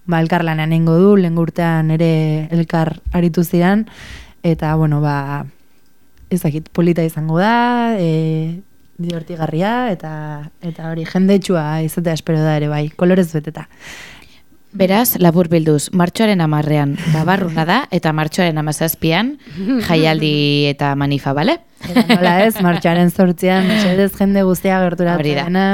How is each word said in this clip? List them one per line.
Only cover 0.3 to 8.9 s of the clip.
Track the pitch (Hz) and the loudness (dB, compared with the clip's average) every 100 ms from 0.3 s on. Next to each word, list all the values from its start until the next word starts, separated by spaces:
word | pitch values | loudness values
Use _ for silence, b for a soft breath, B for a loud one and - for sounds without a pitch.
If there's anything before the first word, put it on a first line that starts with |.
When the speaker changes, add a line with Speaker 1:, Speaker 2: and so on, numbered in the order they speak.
| 175 165 156 156 | 0 0 -2 0
Speaker 1:
egingo | 165 165 165 | 2 2 4
du, | 196 | 6
lehen | 208 180 165 | 4 2 0
urtean | 165 - 170 160 156 | -2 0 0 0 0
ere | 160 165 160 156 156 156 | 2 2 2 0 -2 -2
elkar | 170 165 170 160 160 - | -2 0 0 -2 -4 -4
aritu | 175 175 165 | 0 0 0
ziren, | 175 175 175 202 214 B B B B B | 0 2 2 2 -2 B B B B B
eta, | 175 160 156 | -2 -2 0
bueno, | 156 156 147 | 0 0 0
ba, | 147 143 139 143 139 - _ - - - - - | 0 -2 -4 -8 -10 -16 _ -20 -20 -20 -20 -20
ez | - 180 | -6 -2
dakit, | 165 147 160 | -2 -4 -6
polita | - 170 170 | 0 0 2
izango | 165 160 156 160 | -2 -4 -2 0
da, | 202 233 240 240 233 | 2 2 2 0 0
e, | 220 170 160 160 160 160 170 - - - | 0 0 0 0 -2 -4 -8 -14 -20 -20